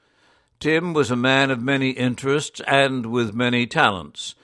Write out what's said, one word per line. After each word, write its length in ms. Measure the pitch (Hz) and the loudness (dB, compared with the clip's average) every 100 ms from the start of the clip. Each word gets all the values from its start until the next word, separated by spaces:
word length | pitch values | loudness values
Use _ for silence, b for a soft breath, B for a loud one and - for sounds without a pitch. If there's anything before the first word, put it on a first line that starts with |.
| _ _ _ _ _ - | _ _ _ _ _ -6
Tim 340 | 147 160 175 | 0 0 0
was 160 | 151 127 | 0 0
a 60 | 123 | 2
man 340 | 127 135 135 | 2 2 2
of 100 | 123 | 0
many 300 | 127 139 131 | 0 0 0
interests 720 | 127 127 117 135 147 - - - | 0 -2 -2 -2 -2 -4 -8 0
and 400 | 139 139 131 113 | 2 2 0 -2
with 260 | 120 113 | -2 -2
many 320 | 113 123 120 120 | -2 0 0 0
talents, 720 | 160 127 92 73 - - - | 2 2 2 -6 -14 -16 -16